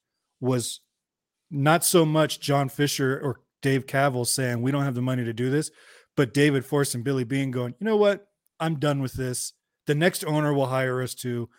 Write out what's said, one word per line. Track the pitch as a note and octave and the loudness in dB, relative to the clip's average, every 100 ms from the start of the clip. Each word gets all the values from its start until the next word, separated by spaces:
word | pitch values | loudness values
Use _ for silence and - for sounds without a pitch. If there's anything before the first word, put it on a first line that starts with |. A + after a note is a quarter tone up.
| _ _ _ _ | _ _ _ _
was | B2 B2+ A2+ - _ _ _ _ _ _ _ | -2 0 -2 -10 _ _ _ _ _ _ _
not | C#3+ C#3+ E3 | 0 4 4
so | - F3+ D#3+ | 4 4 4
much | D#3 D3+ - | 4 2 0
John | - C#3 C3+ | 0 0 0
Fisher | - D3 - C3+ C3+ | 0 -2 0 -2 0
or | C3+ A#2 _ _ | -4 -6 _ _
Dave | C3+ C3+ B2+ | 0 0 0
Kaval | C3+ C#3+ B2 A#2+ | 0 2 0 -2
saying, | - B2+ A#2+ | -2 -2 -2
'We | B2 | -2
don't | C#3+ | -2
have | C#3 | -2
the | B2 | -2
money | B2+ B2+ | -2 -2
to | A#2 | -4
do | A2+ B2+ | -2 0
this,' | C#3+ D3+ - - - _ - | 0 -2 -10 -20 -20 _ -2
but | C3 | 0
David | C#3 D3 C#3 | 4 4 4
Force | A#2+ D3 C#3+ | 0 0 0
and | B2 | -2
Billy | A#2+ C3+ | -4 -2
Beane | A#2+ C3+ C3+ | -2 -2 -2
going, | B2+ B2 A#2+ | -4 -6 -6
'You | |
know | G#3+ G#3+ | 0 4
what? | G3+ G3 - _ _ - | 4 2 -6 _ _ -6
I'm | D#3+ D#3 | -4 -2
done | D3 C#3 | -2 -2
with | B2+ | -4
this. | B2+ B2+ B2+ - - _ _ - | -4 -6 -6 -8 -12 _ _ -2
The | |
next | D3 F3 - | 2 2 0
owner | D#3+ D3+ D3+ | -2 0 2
will | C#3+ C3 | 0 0
hire | C3 C3 B2+ | 0 -2 -2
us | B2+ | -6
too. | - B2+ A#2+ A2+ | -6 -6 -6 -6